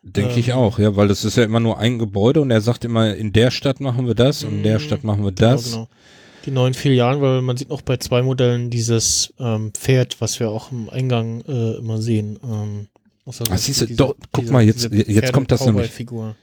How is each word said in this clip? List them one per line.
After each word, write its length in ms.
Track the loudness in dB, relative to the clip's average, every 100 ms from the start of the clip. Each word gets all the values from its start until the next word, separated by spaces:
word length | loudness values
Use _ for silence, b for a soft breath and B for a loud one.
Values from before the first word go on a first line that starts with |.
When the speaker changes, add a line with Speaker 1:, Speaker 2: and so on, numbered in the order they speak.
Speaker 1:
Denke 340 | -6 -2 0 0
ich 80 | 0
Speaker 2:
ähm, 60 |
Speaker 1:
auch, 240 | 2 0 2
ja, 160 | 0 4
weil 100 | 2
das 160 | 2
ist 120 | 0 2
ja 80 |
immer 160 | 2 2
nur 180 | 0 0
ein 200 | -2 -2
Gebäude 420 | -4 2 2 2
und 100 | 2
er 100 | 2
sagt 240 | 2 -2
immer, 300 | -2 0 0
in 180 | 0 0
der 180 | 2 2
Stadt 280 | 2 -4 -2
machen 260 | -4 -2 -2
wir 80 | 2
das 260 | 2 2
und 120 | -4 -2
in 40 |
der 140 | 0 0
Speaker 2:
Mhm. 40 |
Speaker 1:
Stadt 220 | -2 -4
machen 200 | -2 -2
wir 80 | -2
Speaker 2:
Genau, 200 | 2 4
Speaker 1:
das. 180 | 4 -2
Speaker 2:
genau. 180 | -8 -10 B B B B B
Die 60 | -6
neuen 240 | 0 0
Filialen, 460 | 0 2 4 4 2
weil 200 | 2 0
man 160 | 0 -4
sieht 120 | -6
noch 140 | -8
bei 160 | -4 -4
zwei 220 | 0 0
Modellen 460 | 0 2 2 2 -2
dieses, 640 | -2 0 0 2 -2 -4 _
ähm, 320 | -4 -2 -4
Pferd, 480 | -6 0 2 0 -2
was 200 | -6 -2
wir 100 | -4
auch 220 | -4 -8
im 180 | -10 -8
Eingang, 520 | -4 -2 -2 -2 -8 -6
äh, 280 | -2 -2 -4
immer 260 | -6 -4
sehen. 340 | 0 -2 -2 -8
Ähm, 460 | -8 -6 -6 -8 -12 _ _ _
also 200 | -20 -6 -2
Speaker 1:
Ah, 80 | -2
siehst 260 | -2 -2
du, 40 | -2
Speaker 2:
diese, 120 | 2
Speaker 1:
doch, 180 | 0 0 -6
guck 100 | -4
Speaker 2:
diese, 100 | 2
Speaker 1:
mal, 120 | 6
jetzt, 260 | 6 4 0
Speaker 2:
diese 160 | 0 2
Speaker 1:
jetzt 220 | 2 2
kommt 200 | 0 2
das 120 | 2
nämlich. 220 | 2 2 0
Speaker 2:
Pferde-Cowboy-Figur. 420 | -6 -12 -10 -10 -14